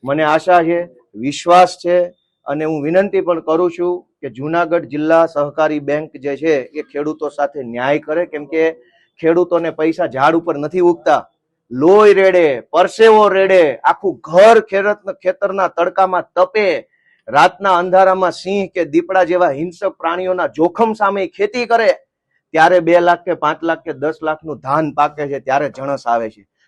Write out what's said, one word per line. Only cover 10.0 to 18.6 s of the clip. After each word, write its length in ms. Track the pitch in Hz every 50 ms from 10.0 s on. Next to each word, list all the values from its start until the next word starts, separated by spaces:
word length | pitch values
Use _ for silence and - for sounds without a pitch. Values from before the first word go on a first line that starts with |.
| 170
ઝાડ 280 | 156 117 131 135 151 165
ઉપર 240 | 165 165 170 156 143
નથી 220 | 147 151 165 185
ઉગતા, 500 | 175 175 170 170 - 165 147 127 98 _ _ _ _ _ _ _ _ -
લોહી 420 | 120 127 143 170 196 208 214 208
રેડે, 480 | 196 185 190 190 180 180 170 151 135 117
પરસેવો 680 | - _ - 160 185 190 - - 220 226 220 214 214 202
રેડે, 480 | 185 190 190 190 190 185 165 147 123
આખું 440 | - - 147 175 - - 190 147 - -
ઘર 360 | - 165 180 202 220 233 220
ખેરત-, 520 | 214 - 190 196 196 208 208 - - 196
ખેતરના 560 | 185 _ - 185 190 - 202 196 190 196 185 165
તડકામાં 540 | - - 170 180 180 - 190 190 180 175 165 _ -
તપે, 520 | 175 185 185 - 214 208 190 160 123 - _ _ _ _ _ _ _ _ -
રાતના 480 | 117 143 160 185 180 - 196 196 185 170
અંધારામાં 520 | 180 185 175 185 190 190 185 190 185 175
સિંહ 380 | - - - 185 196 202